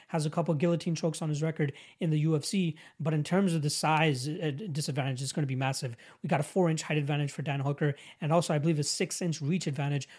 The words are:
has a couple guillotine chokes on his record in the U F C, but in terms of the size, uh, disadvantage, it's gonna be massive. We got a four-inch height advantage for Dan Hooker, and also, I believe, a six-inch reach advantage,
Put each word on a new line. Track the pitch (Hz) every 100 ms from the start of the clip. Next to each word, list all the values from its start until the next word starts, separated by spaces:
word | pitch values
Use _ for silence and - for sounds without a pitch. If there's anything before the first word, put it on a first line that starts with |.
| -
has | 170 151
a |
couple | 175 160
guillotine | 151 170 170 180 160
chokes | 165 156
on | 160
his | 147
record | 160 156 147 - - -
in | 170
the | 156
U | 156
F | 151
C, | - 196 170 151 - -
but | 156
in | 156
terms | 147 180 196
of | 165
the | 147
size, | - 156 156 160 131 139
uh, | 170 156 143 214
disadvantage, | 143 151 139 135 131
it's | 135
gonna | - 139
be |
massive. | 131 135 135 127 113 - -
We | 151
got | 147
a |
four-inch | 147 196 175 160
height | - 151
advantage | 143 147 143
for | -
Dan | 143 139
Hooker, | 135 143 147 139 - -
and | 151
also, | 170 160
I | 151
believe, | 160 151
a |
six-inch | 143 - 190 - 180 147
reach | 143 180 156
advantage, | 139 143 143 -